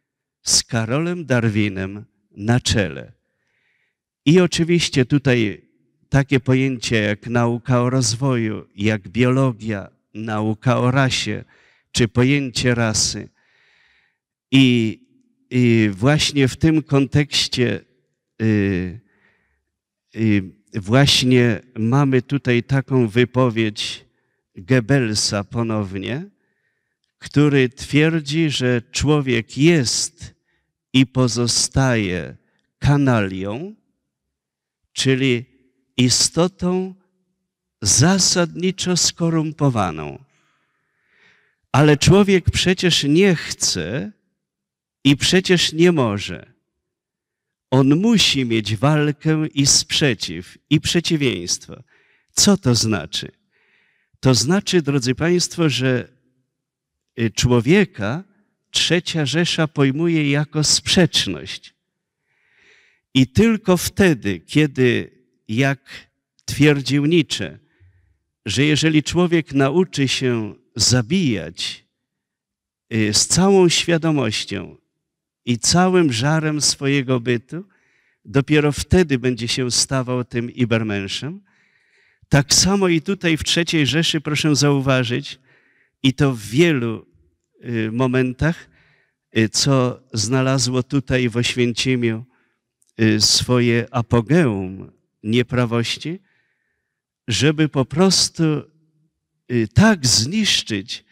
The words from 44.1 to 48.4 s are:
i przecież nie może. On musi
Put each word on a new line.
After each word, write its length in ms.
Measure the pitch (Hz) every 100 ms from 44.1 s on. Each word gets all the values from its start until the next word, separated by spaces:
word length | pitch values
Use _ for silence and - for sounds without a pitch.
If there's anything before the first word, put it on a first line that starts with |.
| - _ _ _ _ _ _ _ _
i 120 | 139 143
przecież 560 | - 180 180 175 -
nie 200 | 156 175
może. 600 | 160 117 101 92 87 - _ _ _ _ _ _ _ _ _ _ _ _
On 260 | 131 135 151
musi 480 | 226 214 - 139